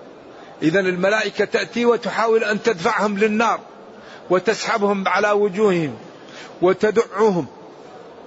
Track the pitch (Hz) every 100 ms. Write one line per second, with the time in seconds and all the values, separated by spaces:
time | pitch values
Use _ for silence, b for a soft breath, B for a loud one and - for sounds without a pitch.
0 | - - - B B B 156 190 185 180
1 | 190 220 208 - 196 214 190 233 240 233
2 | 202 208 226 226 208 208 233 180 214 208
3 | 208 196 220 214 226 175 - - - -
4 | B B B 180 220 196 - 220 202 196
5 | 185 185 208 208 208 180 208 175 147 110
6 | - - B B B B 180 190 214 208
7 | 226 190 220 175 127 - - - - -
8 | - -